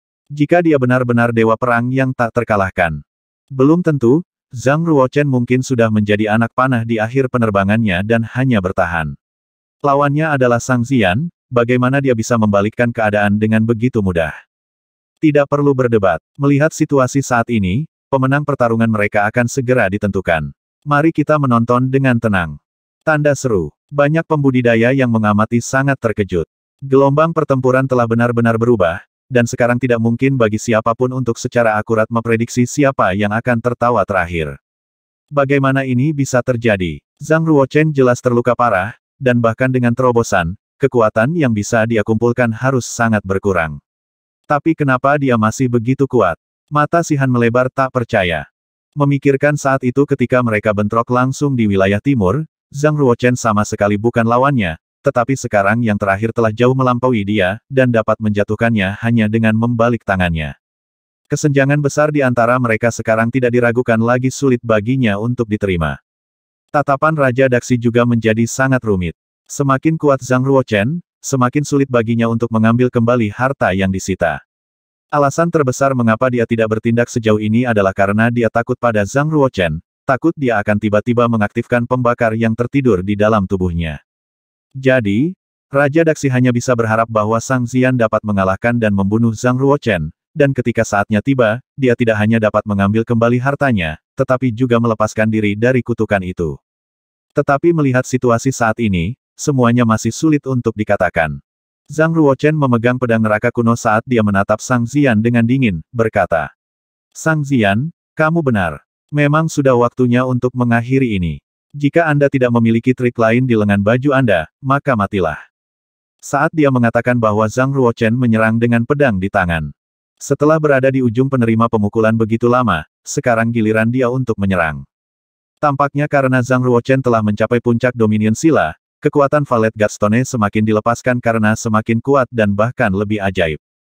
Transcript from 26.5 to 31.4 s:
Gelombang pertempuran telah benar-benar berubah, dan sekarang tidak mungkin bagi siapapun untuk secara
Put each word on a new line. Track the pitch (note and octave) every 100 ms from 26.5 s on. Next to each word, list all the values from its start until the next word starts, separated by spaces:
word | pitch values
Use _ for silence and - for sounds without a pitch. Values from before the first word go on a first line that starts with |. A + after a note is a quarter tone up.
| _ _ _
Gelombang | C#3 C3+ C#3 C#3+ E3
pertempuran | D#3+ D3 C3+ B2+ B2+ C3
telah | B2+ A#2
benar-benar | A#2 A#2+ A#2 A#2 A2+
berubah, | A#2 A2+ E2+ F2 - _ _
dan | A#2+ A#2+
sekarang | B2+ A#2+ B2
tidak | B2+ A#2
mungkin | A2+ A#2 C3+
bagi | C3+ A2 G#2+
siapapun | - A2 A#2 A2+ B2+
untuk | B2+ B2
secara | A#2